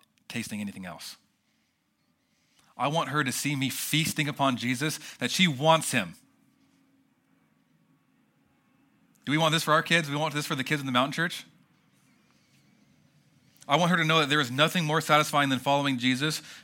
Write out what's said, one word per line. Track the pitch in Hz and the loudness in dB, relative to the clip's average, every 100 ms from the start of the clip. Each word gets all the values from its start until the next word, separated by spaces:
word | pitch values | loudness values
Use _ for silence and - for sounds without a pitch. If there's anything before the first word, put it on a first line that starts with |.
| _ _ - | _ _ -12
tasting | 120 107 107 | -10 -8 -8
anything | 101 92 | -8 -10
else. | 90 82 - - _ _ _ _ _ _ _ _ _ _ _ _ _ _ _ - | -12 -14 -16 -18 _ _ _ _ _ _ _ _ _ _ _ _ _ _ _ -6
I | 131 | -2
want | 160 143 | -2 -2
her | 147 | -2
to | 135 | -2
see | - 143 139 | -2 -2 -2
me | 131 | -2
feasting | - - 151 156 - 147 | -4 -2 0 0 -2 -4
upon | 143 139 120 | 0 0 0
Jesus, | 120 123 151 - - - | -2 -2 -4 -6 -12 -8
that | 123 | -4
she | - 185 | 2 2
wants | 131 156 160 - | 2 4 4 2
him. | 127 87 - _ _ _ _ _ _ _ _ _ _ _ _ _ _ _ _ _ _ _ _ _ _ _ _ _ _ _ _ _ _ - | -4 -4 -10 _ _ _ _ _ _ _ _ _ _ _ _ _ _ _ _ _ _ _ _ _ _ _ _ _ _ _ _ _ _ -4
Do | |
we | 151 | 0
want | 160 | 2
this | 156 | 2
for | 156 | 2
our | 156 | 2
kids? | 160 170 147 | 4 0 0
Do | 143 | -4
we | |
want | 156 | -4
this | 147 147 | -4 -4
for | 147 | -4
the | |
kids | 127 151 | -2 -4
in | 135 | 0
the | |
Mountain | 123 143 | 0 0
Church? | 151 175 - - _ _ _ _ _ _ _ _ _ _ _ _ _ _ _ _ _ _ _ _ _ - | -2 -4 -6 -16 _ _ _ _ _ _ _ _ _ _ _ _ _ _ _ _ _ _ _ _ _ 0
I | 147 | 2
want | 175 | 4
her | 175 | 2
to | |
know | 156 160 | 4 4
that | 143 | 4
there | 151 | 2
is | 127 | 2
nothing | 127 160 185 151 | 2 2 2 0
more | 160 | 0
satisfying | 156 151 147 147 139 | 4 4 4 2 2
than | 127 | 0
following | 143 143 139 127 | 2 2 2 0
Jesus | 127 127 151 151 - - | 0 0 -2 -4 -10 -18